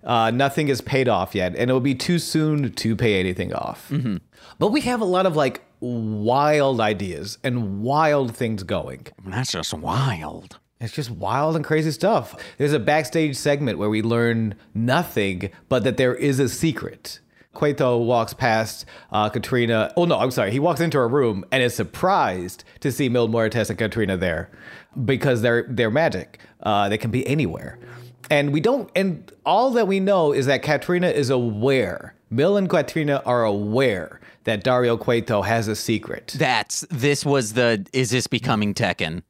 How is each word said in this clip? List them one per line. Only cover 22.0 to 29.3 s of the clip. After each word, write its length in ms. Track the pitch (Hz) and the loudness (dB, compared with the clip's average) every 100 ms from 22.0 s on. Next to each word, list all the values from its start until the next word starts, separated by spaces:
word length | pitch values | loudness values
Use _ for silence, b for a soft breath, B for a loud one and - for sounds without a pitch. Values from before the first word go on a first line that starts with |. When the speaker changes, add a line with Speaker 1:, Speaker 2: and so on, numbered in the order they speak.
| 185 190 123 92 90 - B B | 0 2 2 -2 -8 -12 B B
Speaker 1:
to 120 | 143 | -6
see 160 | 123 135 | -2 0
Mil 200 | 123 117 | 2 2
Muertes 420 | 117 110 117 104 | 2 0 0 -2
and 80 | 104 | -2
Katrina 380 | 110 113 98 95 | -2 0 0 0
there 340 | 90 82 85 B B B B - | 0 -2 -6 B B B B -6
because 380 | 113 131 143 123 | -2 0 0 2
they're, 240 | 117 117 - | 2 2 0
they're 220 | 120 113 | 0 0
magic. 480 | 123 160 95 - - B B | 2 0 -2 -8 -18 B B
Uh, 260 | - 104 101 | 0 2 2
they 100 | 107 | 0
can 120 | 120 | -2
be 160 | 120 - | -2 -2
anywhere. 520 | 147 110 80 - - B B B - - | 0 0 -4 -12 -16 B B B -20 0
And 220 | 147 143 | 0 2
we 80 | 147 | 2
don't, 300 | 220 269 208 175 | 2 0 -2 -2
and 340 | 196 156 - | 0 -2 -10